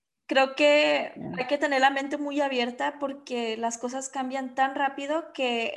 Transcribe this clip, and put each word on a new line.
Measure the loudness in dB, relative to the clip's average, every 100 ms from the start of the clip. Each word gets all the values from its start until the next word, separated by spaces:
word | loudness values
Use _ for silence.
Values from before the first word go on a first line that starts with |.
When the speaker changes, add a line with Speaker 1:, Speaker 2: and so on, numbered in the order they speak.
| _ _ 0
Speaker 1:
Creo | 4 4 4
que | 6 6 6 2 -2 -8
Speaker 2:
Bien. | -8 -6
Speaker 1:
hay | -2
que | 0
tener | 2 4
la | 4
mente | 4 -2 -4
muy | -2 0
abierta | 0 0 -2 -2 -4 -4
porque | -6 -8 -8 -4 -4 -2
las | -4 -4
cosas | -6 -6 -6
cambian | -6 -4 -4 -4 0
tan | 0 2
rápido | -2 -2 -4 -4 -4
que | -2 -2 0 -2